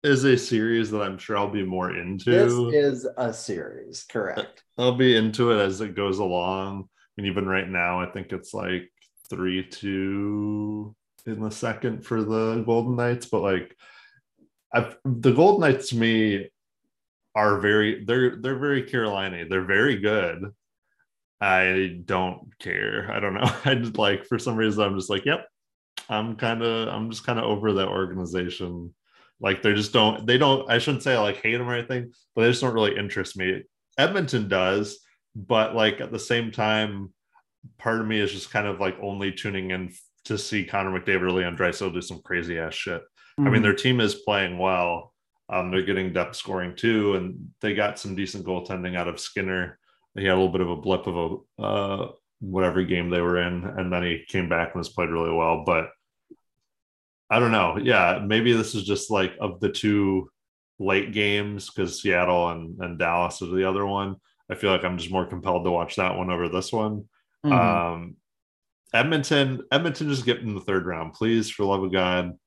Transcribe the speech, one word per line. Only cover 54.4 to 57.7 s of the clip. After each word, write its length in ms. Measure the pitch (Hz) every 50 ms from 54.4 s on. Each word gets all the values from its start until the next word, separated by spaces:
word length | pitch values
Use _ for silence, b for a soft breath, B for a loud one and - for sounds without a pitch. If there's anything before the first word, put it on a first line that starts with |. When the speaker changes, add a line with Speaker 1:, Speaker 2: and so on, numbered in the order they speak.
| 90 80
Speaker 1:
back 260 | 85 85 85 82 -
and 40 | 90
has 120 | 80 -
played 160 | - - 87 82
really 240 | 85 82 82 82 82
well. 300 | 82 82 82 82 78 78
But 240 | 82 85 80 80 - - _ _ _ _ _ _ _ - _ _ _ _ _ _ _ _ _ _ _ _ _ _ _ _ _ _ _
I 80 | 110 117
don't 140 | 123 117
know. 260 | 113 104 90 85